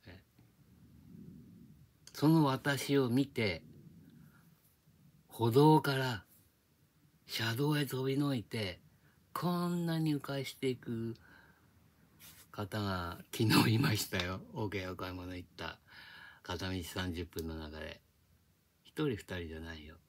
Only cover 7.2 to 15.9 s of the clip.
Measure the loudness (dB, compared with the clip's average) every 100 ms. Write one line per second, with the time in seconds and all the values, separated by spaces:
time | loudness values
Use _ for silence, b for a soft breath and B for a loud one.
7.2 | -10 -4 -2 0 2 2 0 -2 0 2
8.2 | 2 0 -4 -6 -6 -8 -18 b b b
9.2 | _ -4 -2 0 0 -2 0 0 2 0
10.2 | -2 -6 -6 -4 -2 -2 -6 -6 -6 -8
11.2 | b b b b b _ _ _ _ _
12.2 | -20 -20 -18 -10 -6 -4 -2 -2 -6 -10
13.2 | -12 2 6 6 6 4 4 2 -2 -2
14.2 | -2 -4 -8 -6 -4 -4 -6 -8 -8 -8
15.2 | -10 -10 -14 -12 -12 -12 B